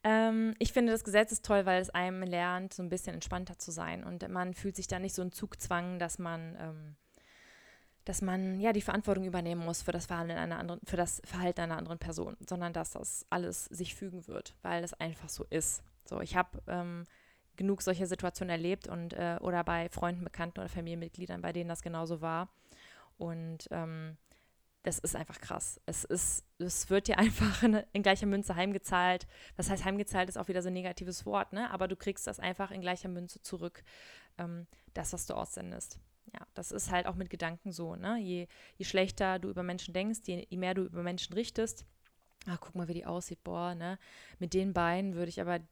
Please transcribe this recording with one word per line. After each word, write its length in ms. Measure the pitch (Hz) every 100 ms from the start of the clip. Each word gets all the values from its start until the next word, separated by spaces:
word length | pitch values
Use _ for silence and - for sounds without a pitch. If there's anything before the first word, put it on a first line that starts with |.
Ähm, 520 | 214 220 226 220 220 220
ich 120 | 233
finde, 200 | - 240
das 120 | 226
Gesetz 280 | 214 208 220
ist 140 | 220 -
toll, 200 | 202 190
weil 160 | 185
es 80 | 185
einem 340 | 175 180 185
lernt, 500 | 185 175 175 180 190
so 100 | -
ein 60 | 180
bisschen 240 | 180 - 165
entspannter 420 | - 180 185 175
zu 140 | -
sein 320 | 165 170 175
und 240 | - 175 185
man 240 | 180 180
fühlt 220 | 175 202 190
sich 120 | 185
da 120 | 185
nicht 140 | 190
so 80 | -
in 100 | 180
Zugzwang, 680 | - 214 - - 175 180 180
dass 200 | 170 -
man, 360 | 175 165 165 -
ähm, 360 | 160 156 151 147 _ - _ - - - - - _ _ -
dass 160 | 185
man, 380 | 190 185 190 190
ja, 120 | 220
die 100 | 208
Verantwortung 440 | 202 202 208 190 185
übernehmen 380 | 175 170 175
muss 180 | 170 170
für 100 | -
das 140 | 175 -
Verhalten 260 | 175 170
einer 260 | 170 165 165
anderen, 220 | 175 175 -
für 120 | 175
das 240 | 175 - -
Verhalten 360 | 180 180 175
einer 160 | 165 160
anderen 220 | 160 170
Person, 380 | 165 160 175 - -
sondern 260 | 180 175
dass 180 | 170 165
das 340 | - - - -
alles 360 | 175 175 180 -
sich 280 | 165 180
fügen 320 | - 196 180 165
wird, 280 | - - -
weil 220 | 180 170
es 100 | 170
einfach 360 | - 165 160 160
so 160 | - -
ist. 340 | 160 - - - _ -
So, 160 | -
ich 140 | 170 180
hab, 280 | 180 - -
ähm, 380 | 175 175 170 170 - _ _ _ -
genug 240 | 190 196
solcher 260 | - 180 185
Situationen 440 | 180 180 - 180
erlebt 360 | 170 170 196 -
und, 260 | 170 170
äh, 240 | - 175 170
oder 240 | 180 175 170
bei 240 | 170 170
Freunden, 340 | - 175 175
Bekannten 380 | 170 - 170 190
oder 80 | 185
Familienmitgliedern, 720 | 175 165 170 170 - 180 175
bei 100 | 170
denen 160 | 175 170
das 140 | 170
genauso 400 | 170 165 165 165
war. 280 | 160 165 190 _ _ - - - - _
Und, 500 | 170 165 165 165 -
ähm, 460 | 170 165 160 160 160 _ - _ _ _ _
das 160 | - -
ist 160 | - -
einfach 240 | 160 -
krass. 400 | - - - - -
Es 180 | 165
ist, 420 | - 175 - - - _
es 320 | 175 - -
wird 180 | 196 -
dir 120 | -
<laughs> 0 |
einfach 440 | 220 - 214 190
in, 200 | 233 214 -
in 100 | 202
gleicher 220 | 202 196 208
Münze 300 | 196 202 175
heimgezahlt. 720 | 190 190 - 185 180 180 - - - -
Was 140 | 185
heißt 160 | 196 190
heimgezahlt, 440 | 202 202 190 185
ist 80 | -
auch 100 | 185
wieder 140 | 185
so 80 | 180
ein 40 |
negatives 520 | 180 180 180 180 180 -
Wort, 280 | 202 196
ne? 160 | 196 240
Aber 160 | 185 185
du 80 | 190
kriegst 320 | - 196 -
das 120 | -
einfach 320 | 180 185 196
in 100 | 190
gleicher 280 | 180 180 185
Münze 320 | 175 175 -
zurück, 420 | - 180 175 - - - - - - -
ähm, 300 | 175 170 170 - -
das, 200 | - 160
was 120 | 175 -
du 80 | -
aussendest. 640 | - - 180 - - - - _ -
Ja, 120 | - -
das 180 | - 175
ist 200 | 208 -
halt 160 | 180 180
auch 80 | 180
mit 140 | 180
Gedanken 420 | 170 165 170 202
so, 240 | 170 165 175
ne? 220 | 185 233
Je, 280 | 190 180 175 - - -
je 80 | 190
schlechter 540 | 190 190 - 190 185
du 100 | 185
über 140 | 180
Menschen 300 | 180 180 -
denkst, 280 | 180 208 226 -
je, 200 | 175 -
je 80 | 180
mehr 160 | 180
du 100 | 185
über 200 | 185 170
Menschen 300 | 175 180 -
richtest, 520 | 196 233 - 226 - - _ _ _ _ _ -
"Ah, 100 | 170
guck 160 | - 180
mal, 120 | 170
wie 60 |
die 120 | 170 -
aussieht, 380 | 170 - 170
boah, 320 | - 175 175 175
ne? 240 | 170 190 - - - -
Mit 140 | 175
den 200 | 185 196
Beinen 420 | 180 170 180 196 170
würde 140 | 175
ich 120 | 185
aber 180 | 175 175 165